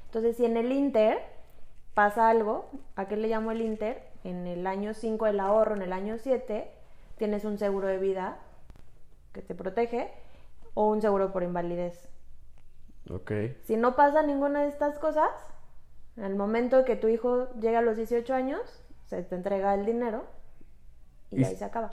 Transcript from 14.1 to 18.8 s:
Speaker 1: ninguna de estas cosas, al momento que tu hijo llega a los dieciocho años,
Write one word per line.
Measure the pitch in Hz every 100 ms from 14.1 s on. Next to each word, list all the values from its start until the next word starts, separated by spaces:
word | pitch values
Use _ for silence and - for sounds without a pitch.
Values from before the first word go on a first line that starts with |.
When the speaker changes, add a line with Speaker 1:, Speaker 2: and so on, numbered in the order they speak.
| 302
Speaker 1:
ninguna | 302 277 285 294
de | 294
estas | 285 294 294
cosas, | 311 302 349 - - - - - - - - -
al | 196 196
momento | 202 233 247 262 254
que | 208
tu | 220
hijo | 226 247 247 254 247
llega | 226 233
a |
los | 233 214
dieciocho | 220 240 233
años, | 262 262 330 494 -